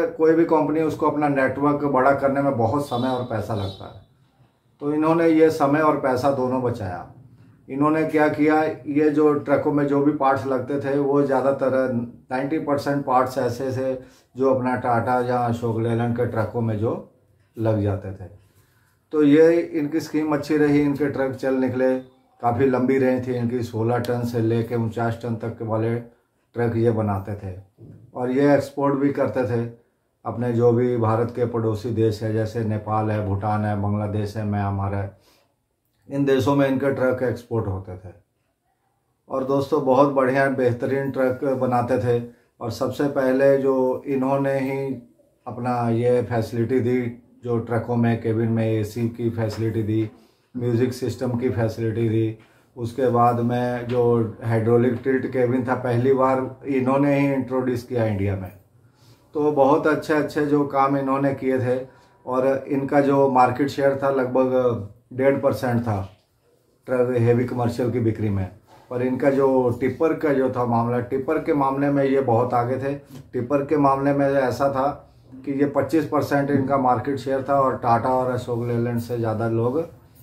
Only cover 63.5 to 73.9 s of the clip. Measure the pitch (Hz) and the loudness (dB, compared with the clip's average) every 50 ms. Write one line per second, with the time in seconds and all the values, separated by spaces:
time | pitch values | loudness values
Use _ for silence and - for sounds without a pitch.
63.5 | - - 147 139 - - 139 139 135 135 139 135 135 131 127 117 120 131 131 127 | 4 0 -2 -2 0 0 0 2 2 2 0 0 0 0 -2 0 0 0 2 2
64.5 | 127 127 127 123 113 101 101 - - - _ _ 127 117 131 139 139 - - 139 | 2 2 2 0 0 -2 -6 -12 -16 -20 _ _ -6 0 2 2 2 2 0 -2
65.5 | 117 - - 123 120 113 - 113 104 98 95 - - _ _ _ _ _ _ _ | -2 0 -2 -2 0 0 0 -2 -2 -4 -4 -8 -14 _ _ _ _ _ _ _
66.5 | _ _ _ _ _ _ _ - 127 127 123 123 127 120 113 117 120 120 127 120 | _ _ _ _ _ _ _ -2 0 0 0 2 2 2 4 4 4 2 2 -2
67.5 | 127 123 120 117 - - 127 120 104 127 117 113 104 - 104 110 98 95 95 90 | -2 -2 -2 -2 -2 -2 -2 -2 -2 0 0 0 -2 -2 -2 -2 -2 -2 -4 -6
68.5 | - - _ _ - - - _ 127 123 123 127 127 113 143 143 135 131 139 135 | -8 -16 _ _ -20 -20 -16 _ -6 -4 -2 -2 -2 0 2 2 2 4 4 4
69.5 | 131 131 123 123 110 - 139 127 127 - 165 160 156 156 156 156 139 127 131 127 | 4 4 2 2 0 0 -2 -4 -2 0 0 0 0 0 0 0 0 2 0 0
70.5 | - 123 123 120 117 117 117 117 120 123 117 120 135 131 131 - 160 156 151 165 | 0 -2 -2 0 0 0 0 0 -2 -4 -4 -4 -4 -4 -2 -2 -4 -2 0 0
71.5 | 160 143 139 135 135 139 143 143 139 139 139 135 131 135 127 120 113 113 123 117 | 0 0 0 0 0 0 0 0 2 2 2 2 2 2 2 2 2 2 2 0
72.5 | - 120 120 123 131 131 139 139 143 143 - - - - - - - 127 120 120 | 0 0 0 0 -2 -4 -4 -6 -6 -8 -12 -16 -20 -20 -20 -10 -6 -6 -4 -2
73.5 | 143 143 143 139 156 147 143 139 | -2 -2 0 0 0 2 4 2